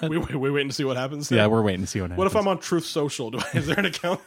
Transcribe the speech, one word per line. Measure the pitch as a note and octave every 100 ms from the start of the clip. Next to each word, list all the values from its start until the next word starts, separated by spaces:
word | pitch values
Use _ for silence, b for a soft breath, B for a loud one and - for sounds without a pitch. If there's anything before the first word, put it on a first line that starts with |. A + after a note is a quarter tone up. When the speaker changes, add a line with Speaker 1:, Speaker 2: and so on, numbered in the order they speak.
Speaker 1:
yet? |
Speaker 2:
<laughs> | D#3+
We, | D#3+
we, | - D3
we | C3+
waiting | C#3+ C#3
to |
see | B2 C3+
what | B2+
happens | C3 D3 C#3+
Speaker 1:
Yeah, | A#2+
Speaker 2:
there? | G#2+
Speaker 1:
we're | A2+
waiting | G#2+ F#2
to | G2
see | G#2
what | F2+
Speaker 2:
What | F2 F#3+
if |
Speaker 1:
happens. | G#3+ G3
Speaker 2:
I'm | F3+
on |
Truth | - E3+ D#3+
Social? | D#3+ D3 - A2+
<laughs> |
Do | A#2
I, | - E3
is | D3
there | E3
an | G3
account | D3 F3 F#3+